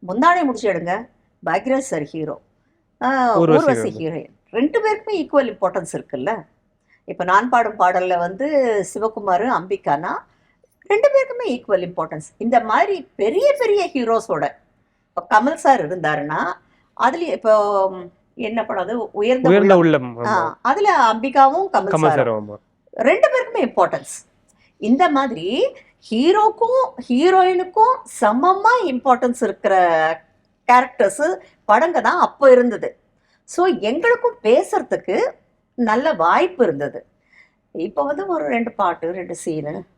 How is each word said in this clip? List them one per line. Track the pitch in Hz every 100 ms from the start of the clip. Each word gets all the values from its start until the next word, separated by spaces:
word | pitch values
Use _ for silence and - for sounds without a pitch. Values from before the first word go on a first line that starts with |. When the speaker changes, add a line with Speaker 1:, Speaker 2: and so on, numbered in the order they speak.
| 180
Speaker 1:
முந்தானை | 202 320 359
முடிச்சு | 302 247 220
எடுங்க, | 175 170 196 240 _ _ _ -
பாக்யராஜ் | 170 220 269
சார் | 269 165
ஹீரோ, | 143 160 151 - _ _ _ _ _ _
ஆ, | 247 269 247 208
Speaker 2:
ஊர்வசி | 170 156 311
Speaker 1:
ஊர்வசி | 233 220
Speaker 2:
ஹீரோ. | - 160
Speaker 1:
ஹீரோயின், | 160 131 _ _
ரெண்டு | 220 277 466
பேருக்குமே | 440 427 -
ஈக்குவல் | 403 302 294 247 202
இம்பார்ட்டன்ஸ் | 185 185 170
இருக்குல்ல? | 156 - 135 131 220 - _ _ _ _ _
இப்ப | - -
நான் | 175 190 247
பாடும் | 240 233 214
பாடல்ல | 180 185 185 175
வந்து | 175 190 277 302 247 214 185
சிவகுமார், | - 220 220 202 180 233
அம்பிகானா | 214 185 196 - 147 175 330 - _ _ _ _ _ _
ரெண்டு | 415 571
பேருக்குமே | 554 523 480 466
ஈக்குவல் | 247 - 190 175
இம்பார்ட்டன்ஸ். | 180 160 156 - _
இந்த | 233 247
மாதிரி | 220 226 403 381 - _
பெரிய | 208 311 554 571
பெரிய | 466 415 349
ஹீரோஸோட, | 277 233 226 214 170 143 - _ _ _ _ _
இப்ப | - -
கமல் | 214 247
சார் | 320 339 254 151
இருந்தாருன்னா, | 185 156 151 147 160 277 - _ _ _
அதுல | - 233 339
இப்போ, | 339 214 226 214 208 202 196
ம், | 185 180 _ _
என்ன | - 226 226
படம் | 220 208
அது? | 180 240 220
உயர்ந்த | 202 214 254 254
Speaker 2:
உயர்ந்த | 196 196 190
Speaker 1:
உள்ளம். | 165 151 127 117
Speaker 2:
உள்ளம், | 120
Speaker 1:
ஆ, | 208 165
Speaker 2:
ஆமா. | -
Speaker 1:
அதுல | 240 330 415 339 330
அம்பிகாவும் | 330 269 269 269 311 381
கமல் | 220 190
Speaker 2:
கமல் | 175 156
Speaker 1:
சாரும். |
Speaker 2:
சாரும், | 151 120 110 104
ஆமா. | 104 _ _ _
Speaker 1:
ரெண்டு | - 233 392 554
பேருக்குமே | 523 - 453
இம்பார்ட்டன்ஸ். | 262 - 170 151 - - _ _ _ _ _ _
இந்த | 214 262 349
மாதிரி | 277 277 226 170 254 523 - _ _ -
ஹீரோக்கும் | 220 285 415 427 427 466 508 508 - 247
ஹீரோயினுக்கும் | 247 339 381 370 370 370 427 453 508 - -
சமமா | 220 233 339 381 415 494 381
இம்பார்ட்டன்ஸ் | 254 269 247 254 240
இருக்கிற | 214 190 - 190 180 160 160 160 _ _ _ _ -
கேரக்டர்ஸ் | 247 262 - 202 196 302 370 - _ -
படங்க | 208 330 -
தான் | 226 349
அப்போ | 285 - 277
இருந்தது. | 254 247 202 - - _ _ _ _
So, | _ - 370
எங்களுக்கும் | 233 202 277 466 480 494 453
பேசுறதுக்கு | 214 254 392 403 269 180 - 208 480 - _ _ _
நல்ல | - 233 220 302
வாய்ப்பு | 240 165 208 359 -
இருந்தது. | 220 139 139 - - _ _ _ _ _ _
இப்ப | - 170 -
வந்து | 285 294 392
ஒரு | 330 294
ரெண்டு | 240 226
பாட்டு, | - 190 170 165
ரெண்டு | 185 180
சீனு | 175 - 156 147 170 175